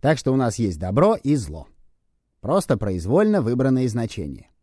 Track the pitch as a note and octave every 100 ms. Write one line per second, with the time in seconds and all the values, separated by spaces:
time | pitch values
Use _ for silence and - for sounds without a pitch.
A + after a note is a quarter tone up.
0 | E3 D3+ - C3 B2 - G#2+ D#2 F2+ G#2+
1 | G3 A3 C#3 D3 E2+ D#2 - _ _ _
2 | _ _ _ _ G#2+ F3+ - A2+ G#2 F#2
3 | E2+ D#3 G3+ G#3 A2+ B2+ C3 C3 B2+ A#2
4 | A#2 - D2 C2+ - _